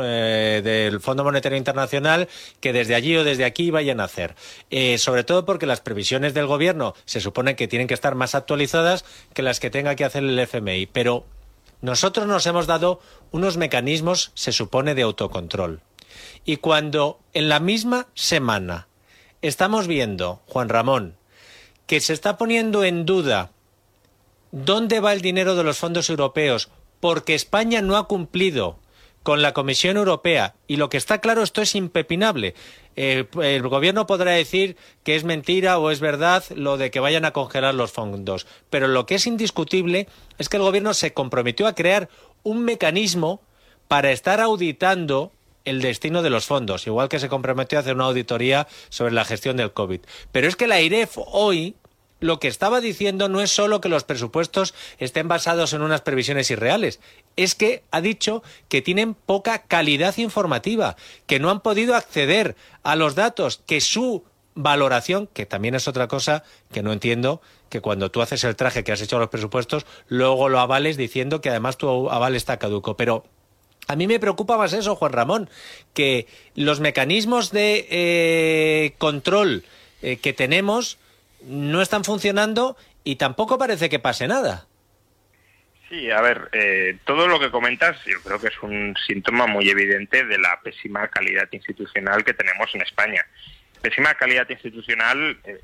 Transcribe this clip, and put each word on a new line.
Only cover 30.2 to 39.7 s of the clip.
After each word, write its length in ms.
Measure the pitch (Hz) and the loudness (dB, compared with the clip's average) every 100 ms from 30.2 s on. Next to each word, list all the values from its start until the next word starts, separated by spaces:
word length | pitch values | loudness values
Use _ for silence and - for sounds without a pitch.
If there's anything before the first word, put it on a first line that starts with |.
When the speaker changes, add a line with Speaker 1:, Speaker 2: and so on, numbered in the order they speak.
| 170 151 95 - - | 2 2 0 -6 -6
Speaker 1:
y 100 | 147 | -2
lo 120 | 147 | 0
que 80 | 139 | -2
está 220 | - 214 | -2 0
claro, 240 | 220 226 | 2 2
esto 180 | 202 - | 0 0
es 140 | 208 | 0
impepinable. 800 | 202 180 170 151 165 220 151 95 - - - - - | -2 -2 -4 -2 0 0 0 -4 -6 -20 -20 -14 -4
Eh, 300 | 135 131 127 175 | 0 0 -2 -2
el 260 | 143 139 123 | 0 0 0
gobierno 380 | 139 170 202 208 | 2 2 2 0
podrá 260 | 185 180 | 0 2
decir 440 | 170 156 190 190 170 - _ | 2 2 0 -2 -4 -20 _
que 100 | - | -2
es 100 | 156 | 0
mentira 540 | 165 160 156 185 185 180 | 0 -4 0 2 4 2
o 120 | 156 | 2
es 100 | 147 | 0
verdad 420 | 151 143 170 185 - - | 0 2 2 2 0 -4
lo 220 | 139 139 | -2 0
de 120 | 131 | -2
que 100 | 135 | 0
vayan 260 | 139 160 156 | 2 2 0
a 60 | |
congelar 420 | 147 127 135 135 | -2 -4 0 0
los 180 | 131 113 | 0 -2
fondos, 540 | - 107 101 98 92 - - _ | -4 -6 -6 -6 -6 -8 -20 _
pero 180 | 147 135 | 0 2
lo 160 | 131 | 2
que 120 | 123 196 | 2 0
es 100 | 240 | 0
indiscutible 840 | 226 214 - 156 | 0 -2 -2 -2